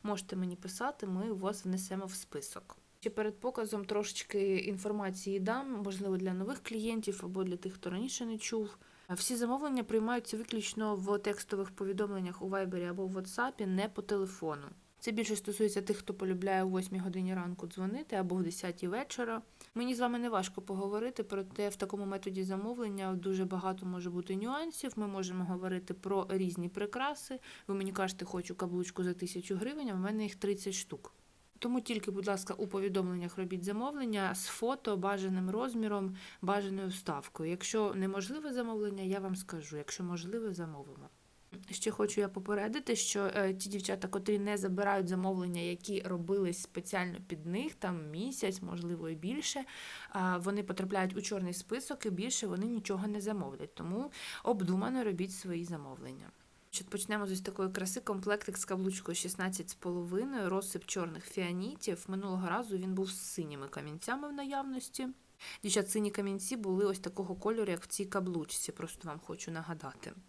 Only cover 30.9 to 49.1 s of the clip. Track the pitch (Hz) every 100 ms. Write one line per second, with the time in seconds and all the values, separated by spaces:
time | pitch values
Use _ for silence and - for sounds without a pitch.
30.9 | 143 - - - - - - 240 247 247
31.9 | 220 202 190 196 196 190 180 196 196 196
32.9 | 190 185 180 175 175 185 185 180 208 262
33.9 | 294 247 208 190 185 - - 233 269 -
34.9 | 202 190 202 190 185 185 214 262 233 220
35.9 | 208 190 190 - - 185 202 196 190 190
36.9 | 185 - 147 - - 165 180 - 220 208
37.9 | 190 190 196 190 294 302 254 233 220 208
38.9 | 196 190 196 190 185 - 165 147 151 147
39.9 | - 180 175 170 226 220 180 165 147 139
40.9 | 139 135 - - - - 185 - 185 -
41.9 | 214 208 208 202 190 190 208 208 269 269
42.9 | 226 - 208 196 - 196 190 196 202 190
43.9 | 190 190 202 196 208 202 208 190 185 202
44.9 | 196 180 185 185 190 180 175 170 175 -
45.9 | 196 185 180 170 196 185 175 - - 180
46.9 | 196 180 175 185 160 156 185 302 - 190
47.9 | 175 151 160 240 262 196 190 185 175 170
48.9 | 170 160